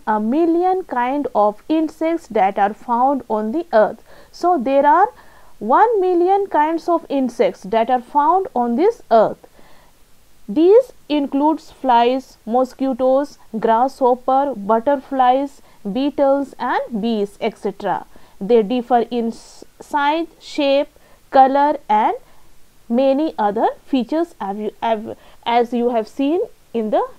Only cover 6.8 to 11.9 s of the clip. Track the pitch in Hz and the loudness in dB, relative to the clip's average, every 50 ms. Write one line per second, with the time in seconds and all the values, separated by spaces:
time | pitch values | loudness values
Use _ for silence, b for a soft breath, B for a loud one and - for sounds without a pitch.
6.8 | - - 339 320 - - 277 277 262 240 - - 226 180 190 - - 185 220 220 | -2 -2 -2 -2 -2 -4 -4 -2 -2 -2 -2 0 0 0 -2 -4 -8 -4 -2 -2
7.8 | 226 220 254 247 240 - - 294 285 302 349 381 381 - - 240 240 240 233 240 | 0 0 -2 -2 -2 -2 -2 0 2 2 2 0 0 -2 -4 -4 -2 -2 0 0
8.8 | 339 440 453 - - - 226 226 202 147 110 - _ - b b b b b b | 0 0 0 -2 -2 2 4 4 4 2 0 -6 _ -20 b b b b b b
9.8 | b b b b b _ - - - - - - - - 202 294 330 370 415 494 | b b b b b _ -20 -20 -20 -20 -20 -20 -12 -6 0 4 6 6 6 6
10.8 | 523 - - - - - 294 302 277 269 285 277 294 311 320 311 - - - - | 4 2 -6 -16 -8 -4 -2 -2 -2 -2 -2 0 2 2 0 0 -6 -16 -16 -6
11.8 | - 262 | 0 2